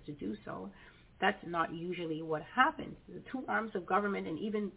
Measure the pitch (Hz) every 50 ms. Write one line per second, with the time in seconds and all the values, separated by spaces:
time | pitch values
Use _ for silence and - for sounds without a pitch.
0 | - - 151 - 180 202 214 208 - - 196 185 185 202 - - - - - -
1 | - - - - 185 196 202 - - 170 170 165 165 - - 170 165 180 180 175
2 | 170 160 156 156 165 160 156 151 156 - - 247 254 254 - - - - - -
3 | - - 180 180 - - - 262 - - 208 208 220 220 - 196 170 - 190 202
4 | 202 202 196 190 190 190 160 147 196 220 208 208 208 190 -